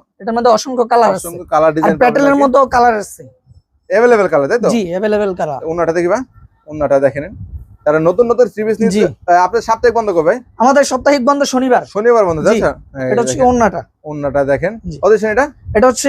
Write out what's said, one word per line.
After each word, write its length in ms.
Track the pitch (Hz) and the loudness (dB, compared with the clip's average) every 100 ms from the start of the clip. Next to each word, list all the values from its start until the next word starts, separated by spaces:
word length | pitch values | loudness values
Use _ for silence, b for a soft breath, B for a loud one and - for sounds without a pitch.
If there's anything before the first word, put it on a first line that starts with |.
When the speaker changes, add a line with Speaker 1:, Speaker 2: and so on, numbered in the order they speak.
| _ _ | _ _
Speaker 1:
এটার 160 | 202 233 | -6 0
মধ্যে 140 | 240 | 2
অসংখ্য 340 | 214 285 247 233 | 2 0 -4 0
কালার 240 | 240 214 | 2 2
আছে। 180 | 190 170 | 0 -6
Speaker 2:
অসংখ্য 160 | 175 | -12
কালার, 260 | 170 156 160 | -4 2 2
Speaker 1:
আর 40 | |
Speaker 2:
ডিজাইন 200 | 156 160 143 | 2 0 2
Speaker 1:
প্যাটেলের 260 | 233 233 | 2 2
Speaker 2:
পাবেন 100 | 277 | 2
নাকি? 80 | 277 | 2
Speaker 1:
মধ্যেও 220 | 277 269 254 | 2 2 2
কালার 280 | 254 240 | 2 2
আছে। 280 | 214 190 - 143 _ _ - _ _ _ | 0 -8 -16 -20 _ _ -20 _ _ _
Speaker 2:
অ্যাভেলেবল 380 | 190 240 226 185 | 2 4 2 2
কালার, 180 | 151 139 | 0 0
তাই 100 | 233 | 0
তো? 100 | 180 | 0
Speaker 1:
জি, 120 | 233 180 | -2 -2
অ্যাভেলেবল 440 | 180 214 208 208 | -4 -2 -2 -2
কালার। 260 | 185 160 135 | -4 -6 -6
Speaker 2:
ওড়নাটা 280 | 160 170 165 | -8 -4 -2
দেখি 160 | 165 175 | 0 0
ভাই, 140 | 185 160 - - _ - | -2 -4 -16 -20 _ -16
ওড়নাটা 300 | 151 143 139 | -6 0 2
দেখেন। 260 | 139 139 160 233 - - - - | 2 -2 -12 -14 -16 -16 -18 -6
তারা 160 | - 156 | -2 2
নতুন 260 | 160 185 240 | 0 2 0
নতুন 200 | 233 233 | 2 0
থ্রি 140 | 208 | 0
পিস 120 | 214 214 | -4 0
নিতে, 140 | 214 | 0
Speaker 1:
জি। 100 | 196 | 2
Speaker 2:
আহ, 280 | 185 123 - 175 | 0 -2 0 2
আপনার 260 | 180 233 | 2 -2
সাপ্তাহিক 320 | 220 220 240 | -2 0 0
বন্ধ 140 | 226 214 | 0 0
কবে 120 | 170 | 0
ভাই? 160 | 156 233 - - | 0 -2 -6 0
Speaker 1:
আমাদের 240 | 233 277 | 2 4
সাপ্তাহিক 380 | 277 262 262 285 | 2 0 0 0
বন্ধ 160 | 240 285 | 0 0
শনিবার। 400 | 277 254 254 226 143 | 0 -2 0 0 -2
Speaker 2:
শনিবার 380 | 196 226 233 190 | -2 2 2 2
বন্ধ, 140 | 160 | 0
Speaker 1:
জি। 80 | 160 | 0
Speaker 2:
আচ্ছা। 220 | 226 170 135 - | 2 0 -4 -14
এই 160 | 139 131 | -8 -4
Speaker 1:
এটা 100 | 220 | -2
হচ্ছে 160 | 233 254 | -2 0
Speaker 2:
দেখেন। 120 | 247 | 0
Speaker 1:
ওড়নাটা। 320 | 247 220 170 - _ | 2 0 -2 -14 _
Speaker 2:
ওড়নাটা 360 | 156 147 143 139 | -14 -8 -4 -2
দেখেন। 280 | 139 135 165 226 | 0 0 -2 -8
Speaker 1:
জি। 120 | 185 147 | -14 -2
Speaker 2:
কত 80 | 190 | 2
দিচ্ছেন 200 | 214 220 | 2 2
এটা? 160 | 214 294 - - | 0 -2 -6 -4
Speaker 1:
এটা 120 | 214 247 | 2 2
হচ্ছে 200 | 240 | 2